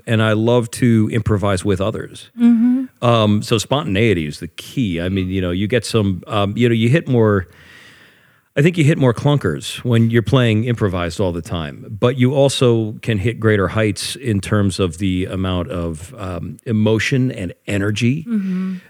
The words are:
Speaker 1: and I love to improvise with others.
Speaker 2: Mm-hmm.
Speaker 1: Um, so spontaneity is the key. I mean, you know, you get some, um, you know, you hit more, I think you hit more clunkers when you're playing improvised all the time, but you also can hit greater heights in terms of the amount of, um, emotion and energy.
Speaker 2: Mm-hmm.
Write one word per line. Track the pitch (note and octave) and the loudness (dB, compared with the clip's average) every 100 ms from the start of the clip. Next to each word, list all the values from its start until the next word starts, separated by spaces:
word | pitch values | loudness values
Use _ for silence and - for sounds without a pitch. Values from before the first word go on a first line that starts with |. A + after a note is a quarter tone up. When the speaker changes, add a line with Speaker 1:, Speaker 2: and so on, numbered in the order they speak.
| - | -2
Speaker 1:
and | A2 | 0
I | A2 | 2
love | G#2+ A#2 A#2+ A2+ | 2 2 2 0
to | - B2 A2+ G#2+ | 0 2 4 2
improvise | A#2 A2+ G#2 G2+ F#2+ | 0 0 0 0 0
with | G#2 F#2 | 0 -2
others. | G2 - - - - A#3 | -2 -6 -10 -16 -14 2
Speaker 2:
Mm-hmm. | A#3+ A#3 A#3+ B3+ B3+ - A#2+ | 4 6 4 2 -2 -2 2
Speaker 1:
Um, | A#2 G#2+ G#2 | 4 4 2
so | - A2+ | 0 -2
spontaneity | - C3+ D#3 F#2+ A#2 F2 D2+ | 0 -2 0 0 2 2 -2
is | - | -8
the | E2 | -14
key. | - - - G#2+ E2 | -16 -10 -4 -4 -2
I | F2 | -2
mean, | G2 F#2 | -2 -2
you | F#2+ | -2
know, | F2+ | -2
you | F2+ G2+ | -2 0
get | A#2+ - | -2 0
some, | A2+ G2+ F2+ - | 0 0 -2 -4
um, | A2 G2+ G#2 | -2 0 2
you | A#2+ | 2
know, | |
you | A#2 A#2 | 4 2
hit | D#3 D3+ | 2 2
more, | B2 A2 G2+ F2 - - - - - _ _ _ _ _ - | 2 4 2 -2 -12 -20 -20 -20 -20 _ _ _ _ _ 2
I | |
think | D#3 E3+ | 2 4
you | |
hit | C#3+ D#3 | 2 4
more | C3 | 2
clunkers | A2 C#3+ D3 F#2+ C#2+ - - | 2 0 0 0 -4 -8 -8
when | B2 A#2 A2+ | 0 2 4
you're | A#2+ | 2
playing | G#2+ C3+ A#2+ G#2+ | 2 2 2 2
improvised | B2 A2+ G#2+ F2+ F2 E2 | 0 0 -2 -2 -4 -2
all | F#2+ | -4
the | E2+ | -4
time, | - E2+ D2+ - - G#2+ | -6 -8 -8 -12 -14 -2
but | B2 C3+ | 0 2
you | B2 | 2
also | C3+ C#3 - B2 A#2 G#2+ G#2+ | 4 2 4 2 2 -2 -6
can | - G#2 | -4 -2
hit | A#2 - | -2 0
greater | A2 G#2 F#2 | 2 2 2
heights | A2 A2 G2+ - - | 0 -2 -2 -8 -8
in | C3 G2 | -4 -2
terms | - G#2+ G2+ - | 0 0 0 0
of | F#2 D#2+ | -2 -2
the | G2 F2+ F#2 | -2 -2 -4
amount | F#2+ F#2+ F2+ E2+ | -4 -2 -2 -4
of, | F2+ E2+ D#2+ - B2+ | -6 -6 -8 -12 -12
um, | F#2 F2 - - - | -10 -10 -10 -10 -4
emotion | G#2+ G#2+ A2 - C3+ B2+ | 0 2 2 0 0 -2
and | A#2 F2 - - | -4 -10 -10 -6
energy. | G2+ G#2 G#2 A#2 D3+ | -4 -2 0 0 -2
Speaker 2:
Mm-hmm. | A#3 A3 F#3+ F#3 F#3 F#3 | -4 -4 -2 -4 -4 -8